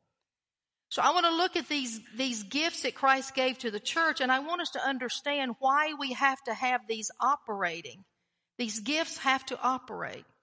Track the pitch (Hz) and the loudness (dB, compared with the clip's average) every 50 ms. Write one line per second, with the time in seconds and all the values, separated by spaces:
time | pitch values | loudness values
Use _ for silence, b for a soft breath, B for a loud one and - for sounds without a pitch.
0 | _ _ _ _ _ _ _ _ _ _ _ _ _ _ _ _ _ - - - | _ _ _ _ _ _ _ _ _ _ _ _ _ _ _ _ _ -6 0 2
1 | - 262 320 359 339 339 330 330 359 359 - 349 262 - 302 285 262 240 226 226 | 4 4 6 6 4 4 4 4 2 2 0 -2 -2 -2 -2 -2 -2 -4 -6 -8
2 | 185 - - 226 262 262 240 214 208 190 196 285 311 339 - - - 254 - - | -10 -8 -4 -2 -2 -2 -2 -4 -6 -4 -2 -2 0 -2 -2 -2 -4 -4 -2 2
3 | 269 269 269 262 254 - - 262 254 254 254 254 - 233 202 208 - - - 330 | 4 4 4 4 2 -4 0 0 0 0 0 -2 -6 -6 -6 -4 -4 -2 0 2
4 | 330 320 285 - 262 254 262 262 277 311 339 349 330 - - - - 269 269 247 | 2 2 2 2 2 2 2 2 2 -2 -4 -2 -2 -4 -4 -2 -2 -2 -2 -2
5 | 254 226 - - - 285 285 285 269 247 226 - 269 262 269 294 302 311 311 277 | -4 -6 -6 -6 -4 -2 -2 -2 -2 -4 -2 0 2 4 4 4 4 2 -2 -4
6 | 277 262 247 - 269 277 277 - - 311 - 202 262 254 254 240 214 214 226 220 | -6 -6 0 2 2 2 2 0 -4 -6 -4 -2 0 0 0 0 -2 -4 -6 -4
7 | 220 - - - 240 254 285 - - 233 208 196 190 170 165 170 160 131 120 185 | -4 -4 -2 0 2 2 2 0 -2 -6 -4 -2 -2 -2 -2 -4 -10 -12 -16 -18
8 | 196 _ _ _ _ _ _ _ _ _ _ - 247 220 208 226 208 240 302 311 | -20 _ _ _ _ _ _ _ _ _ _ -4 -2 -2 -2 -2 -2 0 0 0
9 | 330 - - - - 269 262 262 - - 254 - - 247 262 254 - - 208 175 | 0 -2 -4 -2 2 2 2 2 0 -6 -4 -2 0 0 0 0 -4 -8 -10 -8
10 | 170 135 - - - _ _ _ | -8 -8 -10 -12 -16 _ _ _